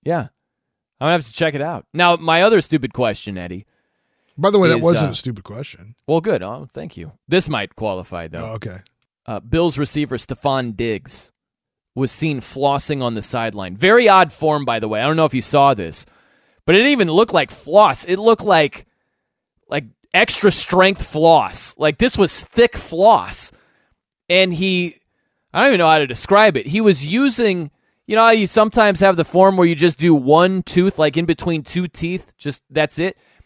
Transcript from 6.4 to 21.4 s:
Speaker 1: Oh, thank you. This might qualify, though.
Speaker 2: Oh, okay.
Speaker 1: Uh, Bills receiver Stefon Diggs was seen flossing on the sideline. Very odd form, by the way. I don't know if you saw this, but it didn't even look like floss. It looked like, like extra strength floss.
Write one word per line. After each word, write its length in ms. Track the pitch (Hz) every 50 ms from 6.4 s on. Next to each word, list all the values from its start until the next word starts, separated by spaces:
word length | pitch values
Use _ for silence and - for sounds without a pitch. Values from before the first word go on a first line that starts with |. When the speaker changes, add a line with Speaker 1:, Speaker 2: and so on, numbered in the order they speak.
Speaker 1:
Oh, 240 | 90 101 117 143 147 123
thank 260 | - 139 151 85 -
you. 140 | 87 82 73 - _ _
This 220 | - 156 185 - 151
might 260 | 147 110 101 - _
qualify, 540 | - 110 104 95 92 87 - 92 85 82 80
though. 160 | 82 85 80
Speaker 2:
Oh, 80 | - 110
okay. 240 | 107 - 110 87 98 - _ _ _ _ _ _ _ -
Speaker 1:
Uh, 120 | - 110 95
Bills 380 | - 117 156 165 175 170 127
receiver 400 | 131 147 - - 151 147 117 127
Stefon 580 | 113 - - 127 - - 143 135 135 127 117 104
Diggs 560 | 95 117 117 107 95 131 - - - - - _ _ _ _ _ _ _ _ _ _ _ _ -
was 160 | 123 135 123
seen 280 | - - 156 160 147 123
flossing 640 | - - - 131 143 139 139 139 - - 147 135
on 120 | 127 120 113
the 60 | 110
sideline. 540 | 104 - - 120 113 113 104 101 95 90 92
Very 320 | 104 151 190 220 240 240
odd 240 | 208 190 190 180 151
form, 340 | - - 156 156 151 147 139
by 140 | 123 117 113
the 80 | 110
way. 140 | 110 107 107
I 20 | 120
don't 140 | 147 156
know 80 | 160 160
if 80 | 147 131
you 80 | 127
saw 320 | - - - - 139 139 131
this, 320 | 107 87 80 78 - - _ _ _ _ _ _ _ _ _ _ _ -
but 100 | - 170
it 40 | 202
didn't 120 | 247 285
even 200 | 294 240 190 165
look 220 | 156 190 226 - -
like 160 | 165 139 -
floss. 540 | - - - 143 165 208 214 170 135 - -
It 140 | 175 180 190
looked 240 | 214 226 226 - -
like, 400 | 208 180 160 151 - - - - _ _ _ _ _ _ _ _ _ _ _ _ _ _ _ _
like 180 | - - 147 120 110 _ _ _ _ -
extra 380 | 180 233 - - - 202 202
strength 540 | - - - - 180 185 185 196 196 - -
floss. 720 | - - 156 160 165 165 147